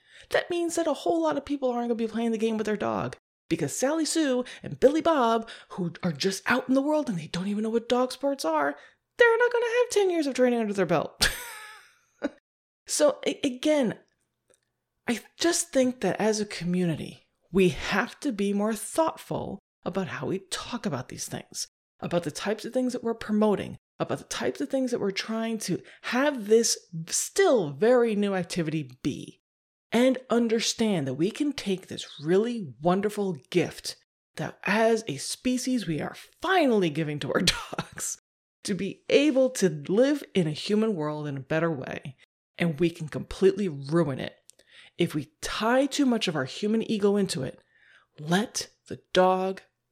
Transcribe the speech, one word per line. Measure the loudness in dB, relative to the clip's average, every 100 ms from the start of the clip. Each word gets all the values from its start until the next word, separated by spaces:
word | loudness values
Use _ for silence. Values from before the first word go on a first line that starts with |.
| _ -20 -4
that | -2 0
means | -2 -2 0
that | 0
a |
whole | 0 0 0
lot | 0 -2
of | -4
people | -4 -2
aren't | -2 -2
gonna | -2
be | -4
playing | -2 -2
the | 0
game | 0 -2
with | -2
their | -2
dog. | -2 -2 -4 -8 _ _ -6
Because | -2 -2 -2
Sally | 0 0 0
Sue | 0 2 0 -4 -10
and | -12 4
Billy | 4 6
Bob, | 2 2 2 2 -2 -14 -14
who | -8 -6 -4
are | -4
just | -2 -2 -2 0
out | 0 2
in | 2
the |
world | 2 0 0
and | -4
they | -6
don't | -6 -4
even | -4
know | -2
what | -2 0
dog | 0 0
sports | -2 -4 -2
are, | -2 0 0 -4 -12 _ _ 4
they're | 6 6
not | 4
gonna | 2 0
have | 2 2
ten | 2 2
years | 2 0
of |
training | 2 4 4
under | 0
their | 0 2
belt. | 2 0 -2 -4
<laughs> | -4 -12 -16 -18 -20 -20 _ _ _ -10 -10 _ _ _ _ -6
So, | 2 4 2 -2
a-, | -2 -4
again, | -2 2 2 2 -2 _ _ _ _ _ _ _ _ _ _ -6
I | -6 -8 -2
just | 0 0 0
think | 2 2 0
that | -2 0
as | 0 0
a | -4
community, | -6 -2 0 0 -2 -8 -14 _ _ _
we | 4 4
have | 2 -2 -2 -2 -4
to | -6
be | -2 -2
more | 0 0
thoughtful | -2 -4 -2 -2 -2 -6 -6 -6 -10 _ _
about | -8 -4 -6
how | -6 -6
we | -6
talk | -6 -10 -8 -6 -4
about | -6 -8
these | -12 -10
things, | -10 -10 -12 -12 _ _ _
about | -4 -2
the | -2
types | -4 -4 -4 -4
of |
things | -2 -2
that | -2
we're | -4
promoting, | -6 -2 2 4 2 -2 -12 _ -8
about | -4 -6
the | -6
types | -6 -4 -2
of | -2
things | 0 0
that | -2
we're | -2
trying | -4 -4 -4 -4 -4
to | -4 -4 -6 -14
have | -4 0 0 0 4
this | 6 6 0 -6 -12 -6
still | -4 0 4 6 6 2
very | 2 4 6 4 2
new | 0
activity | 0 -2 -2 -2 -2 -4 -6
be, | -4 -4 -8 -18 _ _ _ _ _
and | 4 4 2 0
understand | 0 2 0 0 0 0 0 0
that | 0
we | -2
can | 0 -4
take | -4 -4 -4 -6
this | -12 -12 -6
really | 2 2 2 -2 -8 -2
wonderful | 0 2 0 -2 -4 -4 -2
gift | 0 0 -2 -12 -14 _ _ _ -10
that | -10 -6
as | -2 2 4 2 -2
a | -8
species | -8 -6 -2 -2 -2 -2 -2
we | -4
are | -6 -10 -18 _
finally | 0 4 4 4 2
giving | 0 -2 -4
to | 0
our | 0
<laughs> | 2 -2 -6 -10
dogs | -10 -8 -8 -10 _ _ _ _
to | -6
be | -4 -4 -6 2
able | 4 6 4 2
to | 2 0 0 0
live | 4 4 2 -2
in | 0 0
a |
human | -2 -2 0 2 0
world | -4 -4 -6
in | -8
a |
better | -4 0 0
way, | -2 -8 -10 -12 -16 _ _ _ -4
and | -2 2
we | 0
can | 0 -8
completely | -8 -10 2 4 4 -2
ruin | -6 0 0 0 -2
it | -8 -12 -20 -20 _ -20 -8 -2
if | 0 -2
we | -8 _
tie | -8 -2 2 2 2
too | 2 2
much | 2 0
of | -2
our | -4
human | -2 0 0 0
ego | 2 2 4
into | 2 -2
it. | -6 -10 _ _ _ _ _ -12
Let | -2 0 0 -6 -10 _ -14
the | -14 _
dog | 2 4 4 -2 -6 -12 _ _